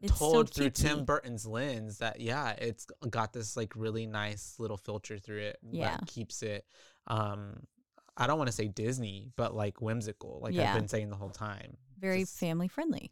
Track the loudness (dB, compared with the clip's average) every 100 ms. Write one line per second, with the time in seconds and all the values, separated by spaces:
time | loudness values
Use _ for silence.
0 | 4 6 10 8 8 4 2 6 4 4
1 | 4 2 2 -6 -4 -2 0 -2 -4 -2
2 | -2 -2 -2 0 0 -2 -4 -4 -10 -8
3 | -2 0 0 -2 -4 -4 -4 -2 -2 -2
4 | -2 -2 -2 -4 -10 -6 -6 -4 -6 -6
5 | -6 -10 -8 -6 -4 -6 -8 -4 -2 -2
6 | -6 -6 -8 -6 -4 -4 -8 -20 -20 _
7 | -2 0 0 -2 -8 -12 -16 _ _ -20
8 | _ 0 2 4 2 0 -2 0 0 0
9 | -2 -6 -8 -2 -2 0 -2 -2 -2 -2
10 | -2 -8 -10 -8 -2 2 4 4 2 -2
11 | -2 -6 -8 -6 -6 -6 -10 -16 -20 -6
12 | 0 2 0 -2 0 2 0 0 0 -2
13 | -4